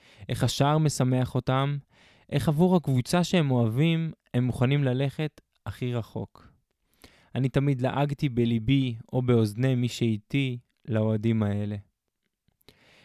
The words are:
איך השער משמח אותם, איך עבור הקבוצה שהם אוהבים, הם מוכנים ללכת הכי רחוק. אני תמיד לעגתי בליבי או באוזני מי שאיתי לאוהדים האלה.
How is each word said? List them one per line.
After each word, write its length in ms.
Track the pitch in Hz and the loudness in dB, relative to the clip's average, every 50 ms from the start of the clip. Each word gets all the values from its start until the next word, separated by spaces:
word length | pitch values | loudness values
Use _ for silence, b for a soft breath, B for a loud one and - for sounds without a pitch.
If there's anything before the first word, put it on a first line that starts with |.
| B B B B B B | B B B B B B
איך 160 | - - - | -2 0 0
השער 340 | 120 - - 139 143 151 156 | -2 2 2 2 2 4 2
משמח 560 | 156 151 - - 131 127 127 127 127 - - | 2 0 0 0 0 2 2 0 0 0 -2
אותם, 420 | 131 - - 131 135 135 143 143 143 - b b b b b b b b b | -4 -2 0 0 0 0 -2 -4 -6 -10 b b b b b b b b b
איך 160 | - 143 - - | -4 0 0 0
עבור 280 | 151 147 180 185 185 | 2 4 4 4 4
הקבוצה 480 | 175 147 - 135 123 - - - 175 180 | 2 2 2 0 0 0 2 0 0 0
שהם 260 | - - 180 156 139 | 2 2 2 2 4
אוהבים, 640 | 131 123 117 110 110 127 156 165 165 165 165 160 - _ _ _ - | 2 2 2 2 2 2 2 2 2 0 -2 -4 -8 _ _ _ -2
הם 100 | 123 123 | 0 0
מוכנים 400 | 127 113 - 131 127 143 147 143 | 0 0 0 0 2 2 2 0
ללכת 560 | 131 123 127 139 139 - - 156 147 - - _ _ _ _ _ | 0 0 0 -2 -4 -4 -4 -6 -6 -8 -12 _ _ _ _ _
הכי 280 | 104 101 - 127 123 123 | -16 -10 -8 -6 -4 -4
רחוק. 540 | 120 110 - - 113 104 - _ - - - _ _ _ _ _ _ b b b b b b b b b b b | -4 -6 -6 -10 -10 -10 -10 _ -20 -20 -20 _ _ _ _ _ _ b b b b b b b b b b b
אני 140 | 123 131 131 | -2 -2 0
תמיד 320 | - 139 139 143 143 123 | 0 0 0 0 0 0
לעגתי 480 | 123 127 107 135 143 143 139 - - 143 | -2 -2 0 0 -2 -2 -2 -4 -4 -2
בליבי 640 | 120 117 120 117 117 113 107 113 139 139 131 127 117 113 - - | 0 0 0 0 0 -2 0 2 2 2 2 -2 -4 -8 -12 -6
או 100 | - 131 | -4 -4
באוזני 520 | 127 120 120 117 113 104 104 107 127 131 131 | 0 2 4 4 2 2 0 -2 -2 0 0
מי 140 | 123 123 120 | 0 -2 -4
שאיתי 680 | - - 120 117 113 104 - _ - 139 139 131 123 120 - _ _ _ _ - | -2 -2 -2 -2 -2 -2 -6 _ -2 -2 -2 -2 -4 -8 -12 _ _ _ _ -4
לאוהדים 540 | 110 110 107 110 110 110 104 113 113 113 | -2 0 0 0 0 0 0 0 2 2
האלה. 340 | 107 101 101 101 104 104 107 104 104 _ _ _ _ _ _ _ _ _ _ _ _ _ _ _ b b b b b b b b b | 0 0 -2 -2 -4 -4 -6 -10 -12 _ _ _ _ _ _ _ _ _ _ _ _ _ _ _ b b b b b b b b b